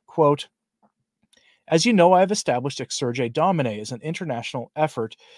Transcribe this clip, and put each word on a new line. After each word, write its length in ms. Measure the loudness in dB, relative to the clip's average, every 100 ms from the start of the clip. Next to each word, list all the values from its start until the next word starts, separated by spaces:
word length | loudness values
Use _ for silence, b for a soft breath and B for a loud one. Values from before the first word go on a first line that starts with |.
| _
quote, 440 | 2 2 2 -4 _ _ _ _ _ _ _ _ _ b b b
"As 180 | 0 2
you 80 |
know, 200 | 4 6
I 60 | 6
have 120 | 4
established 480 | 0 -2 -2 -2 -8
Exsurge 520 | -10 -4 -4 -2 -4
Domine 460 | 0 0 0 -2 -4
as 120 | -10
an 100 | -10
international 680 | -8 -8 -6 -8 -6 -10 -10 -4
effort 400 | -2 -2 -8 -8 b